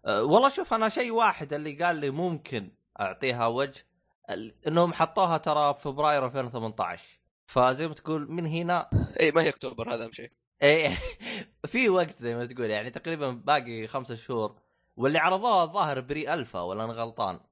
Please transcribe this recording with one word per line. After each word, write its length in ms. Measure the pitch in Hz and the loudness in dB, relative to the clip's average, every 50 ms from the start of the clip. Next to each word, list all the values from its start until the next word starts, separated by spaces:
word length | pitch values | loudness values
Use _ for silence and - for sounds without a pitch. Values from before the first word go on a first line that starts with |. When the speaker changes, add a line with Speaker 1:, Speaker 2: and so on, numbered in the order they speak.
| _ | _
Speaker 1:
أه، 160 | - 104 104 113 | 0 0 0 4
والله 240 | 143 165 226 262 277 | 6 6 6 6 4
شوف، 260 | 269 - 349 - 240 | 2 0 -2 -2 0
أنا 140 | 220 220 220 | 0 0 0
شيء 240 | - 294 247 240 | 0 -2 -2 0
واحد 400 | 226 226 226 208 170 - 160 139 | 0 2 2 2 0 -2 -6 -6
اللي 320 | 147 147 151 156 143 143 170 | -6 -6 -6 -8 -6 -2 0
قال 120 | 175 170 | 0 0
لي 140 | 151 143 139 | 0 -2 -4
ممكن 600 | 135 156 175 180 165 147 - - 131 110 101 87 _ _ _ _ _ - | -2 -2 -2 -2 -4 -6 -8 -8 -8 -8 -8 -8 _ _ _ _ _ -4
أعطيها 460 | 101 95 92 - 139 131 120 120 117 | -4 -4 -4 -2 -2 -2 0 2 0
وجه، 400 | 117 117 127 139 139 131 - _ _ _ _ _ _ _ _ _ - | 0 2 0 -2 -4 -4 -18 _ _ _ _ _ _ _ _ _ -10
ال-، 240 | 90 92 110 113 - _ _ 156 | -8 -8 -8 -12 -16 _ _ 0
إنهم 240 | 156 170 175 175 | 2 4 2 2
حطوها 460 | 170 - - 160 - 196 190 170 165 151 | 2 0 0 0 2 2 2 2 2 0
ترى 360 | - 160 151 151 147 143 143 | 0 0 2 4 2 2 0
في 60 | - | 0
فبراير 460 | - 151 131 139 151 151 147 139 131 | -6 -8 -2 0 2 2 4 2 0
ألفين 180 | 123 127 135 127 | -2 -4 -4 -6
وثمنتاش. 760 | 120 127 120 113 110 107 - 95 87 87 - - - _ _ _ _ _ _ _ - | -4 -6 -6 -6 -6 -4 -4 -4 -4 -6 -12 -14 -20 _ _ _ _ _ _ _ -2
فزي 380 | - 131 123 127 131 135 160 160 | 4 4 4 4 4 0 -4 -6
ما 60 | 151 | -6
تقول 360 | - _ 156 156 156 147 - | -10 _ -4 -4 -4 -4 -6
من 160 | 156 175 170 | -6 -4 -4
هنا. 440 | 156 160 165 175 175 180 170 - - - - - - - - | -2 -2 -2 0 0 0 0 0 0 0 0 0 0 2 2
Speaker 2:
إيه، 120 | 160 156 | 2 4
ما 100 | 147 165 | 6 4
هي 60 | 160 156 | 2 2
أكتوبر، 460 | - _ - 127 123 117 117 117 127 | 0 _ -10 -10 -8 -8 -6 -6 -6
هذا 100 | 113 117 | -6 -6
أهم 80 | 113 | -10
شيء. 200 | - - 120 120 _ _ _ _ _ _ | -12 -14 -16 -16 _ _ _ _ _ _
Speaker 1:
إيه، 280 | 143 143 151 165 156 139 - - 508 508 - _ - - | 6 6 6 6 4 0 -2 -2 -6 -8 -12 _ -12 -10
<laughs> 420 | - 202 - _ _ _ - - | -10 -10 -12 _ _ _ -12 -4
في 160 | - 247 262 214 | 0 2 4 4
وقت 300 | 185 180 170 151 - - | 4 4 2 0 -4 -8
زي 160 | 120 120 117 | -6 -4 -4
ما 120 | 117 123 | -4 -6
تقول، 240 | 120 127 123 120 107 | -8 -4 -4 -2 0
يعني 200 | 107 104 107 127 | 0 -2 -2 -6
تقريبًا 400 | 113 - - 165 165 151 147 131 | -10 -10 -6 -6 -6 -4 -4 -6
باقي 560 | 123 117 98 135 151 143 123 120 117 113 110 | -6 -4 0 2 2 2 2 -4 -8 -8 -8
خمسة 280 | 110 - 135 127 127 120 | -6 -6 -8 -6 -8 -12
شهور. 460 | 110 - - 127 113 107 104 - _ _ _ _ _ _ _ _ | -12 -8 -4 -2 -2 -2 -4 -6 _ _ _ _ _ _ _ _
واللي 220 | - 120 139 151 160 | 0 0 2 4 4
عرضوها 460 | 156 180 185 185 214 247 214 185 170 | 4 4 2 2 2 4 4 4 4
الظاهر 360 | 156 165 202 175 151 139 131 | 2 0 0 0 0 0 -4
بري 340 | 123 127 147 156 147 - 160 | -4 -4 -6 -4 -2 -2 -2
ألفا، 260 | 165 120 - - 90 | -4 -4 -6 -6 -6
ولا 240 | 87 90 95 107 113 | -4 -4 -4 -4 -4
أنا 80 | 117 | -6
غلطان؟ 480 | 117 113 117 117 - - 110 95 87 - _ _ | -4 -6 -6 -8 -4 -4 -4 -4 -4 -8 _ _